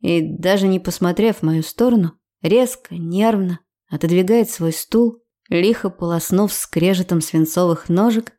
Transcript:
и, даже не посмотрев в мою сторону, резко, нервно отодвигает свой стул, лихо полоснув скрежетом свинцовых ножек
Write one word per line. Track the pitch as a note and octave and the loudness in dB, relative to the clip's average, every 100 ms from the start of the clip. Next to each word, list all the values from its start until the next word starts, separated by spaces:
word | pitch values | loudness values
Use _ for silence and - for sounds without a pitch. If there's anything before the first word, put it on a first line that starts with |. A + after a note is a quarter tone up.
и, | - E3+ | -2 0
даже | D#3+ D#3+ F3+ G3 G3 | -2 -2 0 2 2
не | F#3+ | 0
посмотрев | F3+ F3 F3+ F3 D#3 - | -2 -2 -2 2 0 0
в | |
мою | D#3+ D#3+ | -2 -2
сторону, | D#3+ - B3 A#3 E3+ - _ _ | -2 0 2 2 0 -4 _ _
резко, | D#3 A3 B3 - - | 0 2 2 -4 -14
нервно | F3 E3 F3+ A3+ G#3+ F#3+ F3 _ _ - | -10 -6 0 2 2 -2 -6 _ _ -10
отодвигает | D3+ E3 F3 F#3 A#3 A3+ | -4 0 2 4 2 2
свой | - E3 | -2 -4
стул, | D#3+ - A3 A#3 A#3 _ _ - | -4 -2 2 2 -2 _ _ -4
лихо | E3+ F#3+ A3+ G3 | 0 0 0 -4
полоснув | - E3+ E3+ - F#3 G3+ | -6 -4 -4 0 0 0
скрежетом | - - - F3 F#3+ F#3 E3+ | -2 -6 0 2 0 0 -2
свинцовых | D#3 D#3+ D#3+ F3 F3+ E3 - | 0 0 0 0 0 0 -2
ножек | F3 A3+ A3+ A3+ | 0 2 0 -4